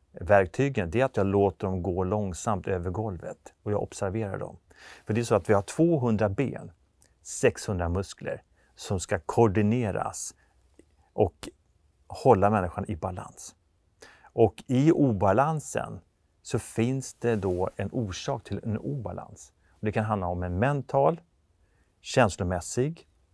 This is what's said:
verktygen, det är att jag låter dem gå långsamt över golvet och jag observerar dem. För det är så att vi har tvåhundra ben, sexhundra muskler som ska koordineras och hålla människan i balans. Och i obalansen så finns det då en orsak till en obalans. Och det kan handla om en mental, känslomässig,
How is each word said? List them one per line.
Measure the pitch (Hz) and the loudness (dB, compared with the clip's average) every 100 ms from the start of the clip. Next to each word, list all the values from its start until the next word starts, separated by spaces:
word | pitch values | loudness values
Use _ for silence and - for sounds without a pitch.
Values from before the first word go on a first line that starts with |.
| _ - | _ -8
verktygen, | 92 101 95 - 139 123 85 | 4 4 4 0 -2 0 -2
det | 110 | 0
är | |
att | 131 - | 0 0
jag | 98 | 2
låter | 101 98 - 98 | 4 2 2 -4
dem | 92 | -4
gå | 95 90 | -2 -2
långsamt | 92 107 98 85 117 98 - | -2 -2 -4 -6 -4 -4 -2
över | 92 87 | -4 -4
golvet | 92 110 85 87 - - _ | -6 -6 -8 -12 -14 -18 _
och | - | -6
jag | 101 | -4
observerar | - - 101 110 101 98 | -4 -6 -6 -4 -6 -8
dem. | - - _ _ - - - | -10 -14 _ _ -20 -14 -4
För | |
det | 107 | -2
är | |
så | 117 | 2
att | 107 - | 2 4
vi | |
har | 101 | 2
tvåhundra | - - 170 160 120 107 104 | 2 2 2 4 2 2 2
ben, | 101 127 62 113 - _ _ _ _ | 0 -2 -4 -12 -20 _ _ _ _
sexhundra | - - - - - 92 85 | -14 2 2 2 -4 -2 -2
muskler | 90 95 - - - _ _ _ - | -2 -4 -8 -10 -10 _ _ _ -14
som | - 95 | -4 -4
ska | - 104 | -2 -4
koordineras | - - 113 98 104 123 110 98 - - - - _ _ _ _ _ _ _ | 0 4 4 6 2 2 0 -2 -4 -8 -12 -14 _ _ _ _ _ _ _
och | - 98 - - - _ _ _ _ - | 0 0 0 -16 -18 _ _ _ _ -20
hålla | - 135 101 101 | 0 6 6 6
människan | 107 87 - 98 | 2 0 -4 -6
i | 90 | -6
balans. | 95 90 71 - - - _ _ _ _ - - - | -6 -8 -14 -16 -20 -20 _ _ _ _ -20 -20 -6
Och | - 110 - - | 2 2 2 -2
i | 127 151 | 2 4
obalansen | - 139 101 101 104 147 156 - 113 110 104 - _ _ _ | 6 4 4 4 4 2 0 -4 -8 -8 -12 -18 _ _ _
så | - 117 | -6 -6
finns | - - 117 135 - | -4 -2 0 0 -6
det | - 120 110 | -6 -2 0
då | 98 90 92 - | 0 0 -2 -4
en | 101 | -6
orsak | 135 104 90 - 127 | -4 -4 -6 -6 -8
till | - 101 | -6 -8
en | 117 104 | -4 -4
obalans. | - 143 90 90 - - - _ _ | -4 -6 -8 -10 -14 -18 -20 _ _
Och | _ | _
det | 107 | -4
kan | 110 | -2
handla | 107 104 90 | 0 -2 -2
om | 90 | -4
en | 90 90 | -4 0
mental, | 127 143 - 135 147 165 _ _ _ _ _ _ _ _ | 0 0 -2 2 2 2 _ _ _ _ _ _ _ _
känslomässig, | - 135 113 - 90 90 - - 143 165 - _ _ | -2 2 4 2 -2 -4 -4 -2 -2 -4 -16 _ _